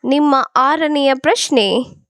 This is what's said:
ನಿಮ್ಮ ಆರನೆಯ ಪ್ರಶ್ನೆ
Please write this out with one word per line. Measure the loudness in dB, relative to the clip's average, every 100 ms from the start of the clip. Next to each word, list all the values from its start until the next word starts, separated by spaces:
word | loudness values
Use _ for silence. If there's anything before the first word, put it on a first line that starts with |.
ನಿಮ್ಮ | 0 0 2 0 0 0
ಆರನೆಯ | 0 0 -2 0 0
ಪ್ರಶ್ನೆ | 0 0 -2 0 0 2 -2 -4 -14 _